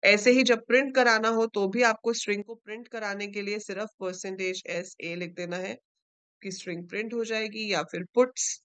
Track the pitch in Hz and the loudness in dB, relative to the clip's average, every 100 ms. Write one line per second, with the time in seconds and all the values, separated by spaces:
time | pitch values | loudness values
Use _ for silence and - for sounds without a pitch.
0 | - 208 226 254 262 226 - 247 277 262 | 6 6 6 6 6 2 4 4 4 4
1 | 240 220 220 226 226 214 196 208 240 220 | 4 4 2 2 0 0 0 2 2 2
2 | 233 233 - 202 208 233 - 214 240 233 | -2 -2 -2 -4 -4 -14 -14 -14 -12 -10
3 | 214 202 202 202 202 208 - 190 214 _ | -8 -6 -8 -6 -6 -6 -6 -8 -8 _
4 | 185 185 196 190 185 185 - 175 180 - | -8 -6 -8 -6 -4 -6 -6 -8 -8 -10
5 | 165 170 175 175 175 180 185 226 _ _ | -10 -8 -8 -8 -8 -6 -6 -10 _ _
6 | _ _ _ _ 196 190 - 170 175 190 | _ _ _ _ -12 -10 -8 -10 -8 -8
7 | 220 240 226 220 220 214 214 180 160 175 | -6 -4 -4 -4 -4 -6 -2 -2 -2 -6
8 | 180 - 254 - - - | -4 2 2 0 -6 -6